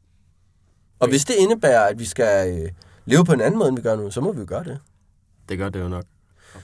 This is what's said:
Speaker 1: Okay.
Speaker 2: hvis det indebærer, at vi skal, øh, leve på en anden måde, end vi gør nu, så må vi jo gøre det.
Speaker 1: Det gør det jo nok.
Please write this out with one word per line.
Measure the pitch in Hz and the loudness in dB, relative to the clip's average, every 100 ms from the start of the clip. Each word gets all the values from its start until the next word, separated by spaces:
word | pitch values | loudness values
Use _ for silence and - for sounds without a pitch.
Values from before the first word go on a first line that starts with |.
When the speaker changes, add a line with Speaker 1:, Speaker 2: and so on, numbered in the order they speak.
| _ _ _ _ _ _ _ _ _ _ | _ _ _ _ _ _ _ _ _ _
Speaker 1:
Okay. | 123 | 0
Speaker 2:
hvis | 139 | 2
det | 147 226 | 2 2
indebærer, | 190 226 151 117 | 2 4 4 4
at | 104 110 | 4 0
vi | |
skal, | 117 - 113 101 92 87 | -6 0 2 2 0 -4
øh, | 80 - - _ | -8 -12 -20 _
leve | - 143 | 2 4
på | 170 | 4
en | 139 | 2
anden | 113 220 | 2 2
måde, | 156 | 0
end | 127 | 0
vi | |
gør | 113 110 | -2 -2
nu, | 101 | -4
så | 123 | -6
må | 170 | -6
vi | 165 | -6
jo | 95 | -8
gøre | 87 | -8
det. | - 131 - _ _ _ _ _ - | -8 -14 -16 _ _ _ _ _ -10
Speaker 1:
Det | 92 | -8
gør | 98 | -6
det | 95 | -6
jo | 90 | -8
nok. | 90 87 _ _ _ _ - | -8 -12 _ _ _ _ -20